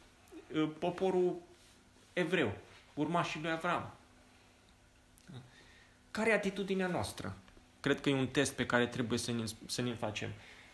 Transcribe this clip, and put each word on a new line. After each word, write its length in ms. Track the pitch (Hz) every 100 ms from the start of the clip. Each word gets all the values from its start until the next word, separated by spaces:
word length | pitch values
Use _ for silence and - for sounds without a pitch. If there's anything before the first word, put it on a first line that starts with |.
| - - - - -
uh, 160 | 156 156 156
poporul 560 | 175 175 190 180 180 165 - - - - - - -
evreu, 440 | - 165 180 117 - - - -
urmașii 480 | - 156 175 156 160
lui 100 | 165
Avram. 400 | 165 175 156 107 - - - - - - - - - - - - - - 131 - - - - - - -
Care 180 | - 226
e 40 |
atitudinea 540 | 214 196 190 190 190 185
noastră? 500 | 160 101 - 98 - - - - -
Cred 220 | 135 135
că 80 | 147
e 40 |
un 140 | 135 127
test 280 | 143 131 -
pe 100 | 120
care 220 | 123 120
trebuie 320 | 123 113 120
să 120 | -
ne-l, 180 | 117 110 - -
să 160 | -
ne-l 140 | 123 113
facem. 340 | 107 104 107 104 - - -